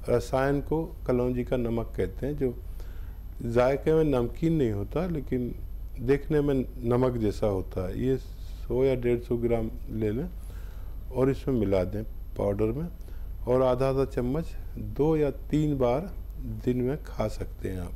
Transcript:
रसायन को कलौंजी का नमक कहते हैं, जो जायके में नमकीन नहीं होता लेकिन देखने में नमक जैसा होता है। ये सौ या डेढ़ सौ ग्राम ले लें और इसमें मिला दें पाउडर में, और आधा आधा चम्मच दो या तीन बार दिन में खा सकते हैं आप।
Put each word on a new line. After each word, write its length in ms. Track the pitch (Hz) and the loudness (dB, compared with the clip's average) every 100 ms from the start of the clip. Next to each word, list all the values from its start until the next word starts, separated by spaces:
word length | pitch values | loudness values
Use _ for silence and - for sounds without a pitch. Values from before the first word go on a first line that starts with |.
| - | 2
रसायन 520 | 120 - 131 135 143 | 0 2 2 2 2
को 220 | 139 156 160 - - | 0 -2 -2 -6 0
कलौंजी 360 | 127 123 123 | 2 2 0
का 140 | 123 131 | 0 0
नमक 360 | 117 117 110 - | 0 0 -2 -2
कहते 280 | 95 - 127 | -2 -2 -4
हैं, 120 | 147 | 0
जो 160 | 131 117 - - - - - - - - | -2 -2 -10 -10 -8 -8 -10 -10 -10 -6
जायके 520 | 117 117 123 139 156 | 0 4 4 4 4
में 100 | 160 | 4
नमकीन 500 | 156 127 117 - 160 | 4 4 0 0 2
नहीं 180 | 160 120 | 4 2
होता 340 | 101 101 143 185 | 0 -2 -2 -2
लेकिन 480 | 156 123 127 120 - - - - - | -4 -2 -2 -2 -6 -8 -8 -8 -4
देखने 420 | 117 139 - 151 | 2 2 4 2
में 120 | 143 135 123 - | 4 2 0 -2
नमक 340 | 117 120 127 120 | 2 4 4 4
जैसा 300 | 107 - 110 | 0 2 2
होता 400 | 95 92 - 90 | 2 -2 -4 -2
है। 120 | 104 | 0
ये 180 | 123 131 | 0 0
सौ 680 | - - - - - 120 | -2 -10 -8 -8 -2 2
या 100 | 135 127 | 2 2
डेढ़ 240 | 120 120 | 2 0
सौ 180 | - 120 | 0 0
ग्राम 320 | 117 113 110 - - | 2 2 0 -4 -6
ले 220 | 110 107 | -2 0
लें 180 | 110 175 - - - - - - - - | 0 -4 -6 -8 -8 -10 -8 -8 -8 -6
और 180 | 123 131 | 2 2
इसमें 260 | 131 - 127 | 2 0 2
मिला 280 | 98 95 | 4 4
दें 200 | 92 104 113 - - - | 2 -2 -4 -8 -8 -2
पाउडर 280 | 101 101 110 | 0 2 0
में, 220 | 123 170 - - - - - - | 0 -4 -8 -10 -8 -8 -6 2
और 140 | 127 | 4
आधा 280 | 131 123 135 | 4 4 2
आधा 160 | 135 135 | 2 0
चम्मच 500 | - 123 147 165 - - 113 | 0 0 0 -2 -6 -8 -6
दो 380 | 104 107 151 160 | -6 2 4 4
या 140 | 143 | 2
तीन 460 | - - 151 151 139 | 0 0 2 2 4
बार 320 | 123 127 196 - - - 127 110 123 | 4 2 -2 -8 -8 -8 -6 -2 0
दिन 160 | 123 | 2
में 220 | 123 147 | 0 -2
खा 240 | - - 110 | -6 -2 -2
सकते 420 | - 95 - - | -2 -6 -6 -4
हैं 100 | 92 | -4
आप। 120 | 87 | -6